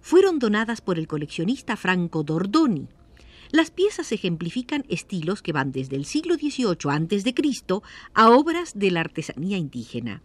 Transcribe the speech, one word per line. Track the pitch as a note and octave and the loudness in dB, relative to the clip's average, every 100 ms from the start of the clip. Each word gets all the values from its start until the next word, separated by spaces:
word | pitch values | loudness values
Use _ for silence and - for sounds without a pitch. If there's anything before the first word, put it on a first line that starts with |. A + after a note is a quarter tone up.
Fueron | - E4+ G4 D#4+ | 6 6 6 4
donadas | A#3 G#3+ A3+ A3+ | 2 2 0 -4
por | - E3+ | -2 -4
el | D#3+ | -2
coleccionista | D3+ D3 - E3+ C4+ - G#3+ | -6 -6 -4 -2 -2 -4 -4
Franco | F#3 F#3 E3+ D#3+ | 0 0 0 -2
Dordoni. | D3+ D#3+ G3 G#3 D4+ F3+ - - - - - - - | -2 -2 2 2 2 0 -6 -20 -20 -20 -20 -20 0
Las | D4+ D#4+ | 0 0
piezas | - G4+ - D#4 | 0 0 0 -6
ejemplifican | G#3+ F#3+ E3 E3+ B3 B3 D4 - | -4 -2 -4 -4 -6 -6 -6 -4
estilos | E3+ - F#3+ D#3 G#3 | -8 -6 -6 -4 -4
que | - | -4
van | D3+ C3+ | -2 -2
desde | C3 C3 C#3 | -4 -6 -6
el | C#3+ | -4
siglo | D4+ D#4+ D#4+ | -4 -2 -2
dieciocho | D4 C4+ A#3 E3+ C#3+ | -2 -2 0 0 0
antes | C#3+ D#3+ G#3 | -2 0 0
de | G3+ | 0
Cristo | B3+ D4 A3+ - F#3 - - - | 0 0 -2 -4 -4 -4 -20 -4
a | - A3+ | 6 8
obras | A#3+ D4+ E4 E4+ G#3 | 8 6 -2 -4 -2
de | G3 | 0
la | F3 | 0
artesanía | E3 - D3+ - F3 G3 | -2 -6 -10 -8 -4 -4
indígena. | D3 B2 A2+ A#2 A#2 G2+ | -4 -8 -8 -8 -8 -10